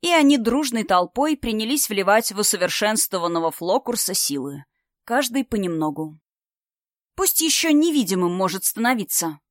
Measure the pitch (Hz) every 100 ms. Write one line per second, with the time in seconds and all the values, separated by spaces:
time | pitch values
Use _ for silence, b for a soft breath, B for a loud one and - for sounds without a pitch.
0 | 349 339 285 285 226 247 294 233 196 180
1 | 180 - 294 302 233 214 220 285 - 202
2 | 190 214 233 196 208 196 180 - 208 220
3 | - 190 170 170 165 - 170 220 - 240
4 | - 190 - 143 135 143 139 _ _ _
5 | - 240 262 254 269 220 185 165 151 147
6 | 156 156 _ _ _ _ _ _ _ _
7 | _ - 381 - 320 - 330 294 330 294
8 | 196 185 175 180 190 185 - - 233 254
9 | 202 - 165 151 _